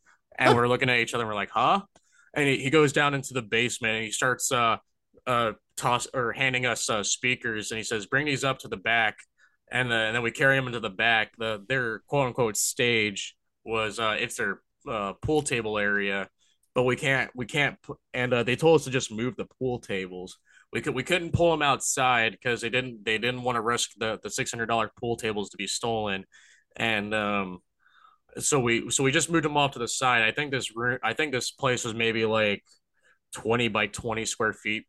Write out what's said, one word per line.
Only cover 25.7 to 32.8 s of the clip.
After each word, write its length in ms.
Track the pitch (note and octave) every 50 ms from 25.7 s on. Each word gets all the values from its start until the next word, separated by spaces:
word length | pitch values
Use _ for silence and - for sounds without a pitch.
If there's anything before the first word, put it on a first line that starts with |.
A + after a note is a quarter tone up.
| - - - A#2 A2+ A2 G#2+ G2+ F#2+ F#2+ F#2+ _ _ - - - - _ _ _ -
And, 380 | - A2+ A2+ A2 G#2 G2+ G#2 A2
um, 440 | G#2+ G#2 G#2 G#2 G2+ F#2+ F#2 F2+ F2 _ _ _ _ _ _ _ _ _ - _ _ _ _ - -
so 220 | - - D3+ C#3
we, 300 | A#2+ A#2+ A#2 A2+ - A#2+
so 140 | - - C3+
we 80 | C3+ C3
just 180 | E3 D#3+ -
moved 160 | E3+ E3 C#3+
'em 100 | D#3 D3
off 160 | D3 C#3+ C3+ -
to 60 | A#2+
the 80 | A#2 A2
side. 340 | - - C3 B2+ A#2+ A#2 A2
I 100 | A2 A2
think 180 | D3 D3 C#3 C3+
this 220 | B2 - - -
roo-, 220 | A#2 A#2+ B2 B2+ - -
I 100 | A2+ A2+
think 180 | - D#3 D3 B2+
this 180 | A#2+ - - -
place 320 | - C#3+ B2+ B2 A2+ -
was 100 | A#2 G#2+
maybe, 300 | A#2 A#2 A2+ A2+ A2+ A2
like, 380 | G#2+ A2 A2 G#2+ G#2 G2+ - - _ _ _